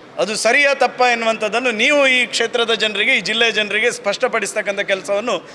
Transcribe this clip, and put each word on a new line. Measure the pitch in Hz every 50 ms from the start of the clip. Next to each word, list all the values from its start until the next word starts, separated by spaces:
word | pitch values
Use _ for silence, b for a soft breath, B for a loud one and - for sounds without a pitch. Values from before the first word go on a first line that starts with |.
| - - - 147
ಅದು | 180 208 214
ಸರಿಯಾ | - - 220 254 285 285 285 277
ತಪ್ಪಾ | - 247 233 - - 247 247
ಎನ್ನುವಂಥದ್ದನ್ನು | 240 233 226 226 220 196 214 208 208 240 262 247
ನೀವು | 220 208 240 294 294 285 277
ಈ | 262 254 247 240
ಕ್ಷೇತ್ರದ | 196 - - 233 226 - 233 233 220
ಜನರಿಗೆ, | 226 190 214 214 202 202 220 247 262
ಈ | 226
ಜಿಲ್ಲೆಯ | 170 196 214 226 233 226
ಜನರಿಗೆ | 196 214 208 202 202 214 226 240
ಸ್ಪಷ್ಟಪಡಿಸ್ತಕ್ಕಂಥ | 196 - - 202 196 - 254 226 220 220 202 185 - 214 185 202 196 202
ಕೆಲಸವನ್ನು | 196 202 196 190 180 196 202 202 233 247 196 165 - B